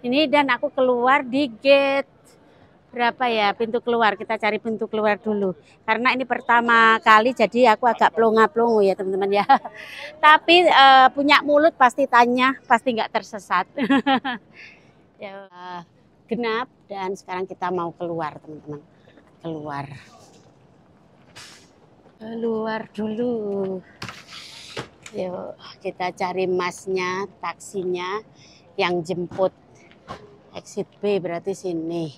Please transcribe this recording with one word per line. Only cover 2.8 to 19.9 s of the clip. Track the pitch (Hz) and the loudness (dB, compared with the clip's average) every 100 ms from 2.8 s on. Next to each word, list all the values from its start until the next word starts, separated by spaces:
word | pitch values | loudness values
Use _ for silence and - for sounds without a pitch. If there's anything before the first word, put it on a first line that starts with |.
| _ | _
berapa | 240 240 226 247 | -4 -2 -2 -2
ya, | 226 202 190 | 0 0 -2
pintu | 226 226 | -4 -4
keluar. | 240 233 220 202 | -2 0 0 0
Kita | 214 220 | -6 -4
cari | 214 214 | -4 -4
pintu | 226 214 | -6 -8
keluar | 220 214 214 208 | -6 -2 -2 -2
dulu. | 220 214 196 175 _ _ | -4 -2 -4 -6 _ _
Karena | - 220 254 | -4 -2 0
ini | 254 254 | -2 -4
pertama | 240 - 233 233 233 226 226 | -6 2 2 4 4 6 4
kali, | 226 214 226 | 6 6 6
jadi | 254 208 233 247 | 0 0 2 2
aku | 214 247 | 4 0
agak | 226 220 | 2 0
plonga-plongo | - 226 220 220 220 233 220 | 2 2 4 2 2 2 2
ya, | 196 | 2
teman-teman | 185 190 190 196 | 0 -4 -2 0
ya. | 202 196 269 - - | 0 4 2 2 -18
<laughs> | - - - - | -20 -16 -18 2
Tapi, | 302 311 - 339 339 | 6 6 6 4 6
eh, | 262 269 269 262 | 6 8 8 6
punya | 269 285 277 | 4 2 2
mulut | 277 294 311 - | 4 2 2 4
pasti | 254 - | 2 2
tanya, | 269 240 240 247 254 262 _ | 0 2 2 2 0 -2 _
pasti | 233 262 | 0 0
nggak | 226 214 | -4 -4
tersesat. | 220 196 214 - 185 190 | -6 -8 -16 -4 -4 -4
<laughs> | - 247 277 277 262 269 240 _ - - - _ _ _ | -6 0 0 2 -2 -2 -12 _ -20 -20 -20 _ _ _
Ya, | _ 208 196 196 180 180 180 175 _ _ _ _ | _ -16 -16 -20 -18 -14 -12 -14 _ _ _ _
genap, | 226 233 220 254 _ | -4 -2 -4 -6 _
dan | _ 196 190 196 | _ -8 -8 -8
sekarang | - 185 190 | -8 -10 -10
kita | 190 180 | -8 -6
mau | 180 170 160 | -4 -6 -8
keluar, | 175 165 156 147 | -8 -6 -8 -10
teman-teman. | 156 151 151 147 _ _ _ _ _ _ | -20 -20 -16 -16 _ _ _ _ _ _
Keluar. | 170 160 151 143 143 | -12 -10 -10 -12 -12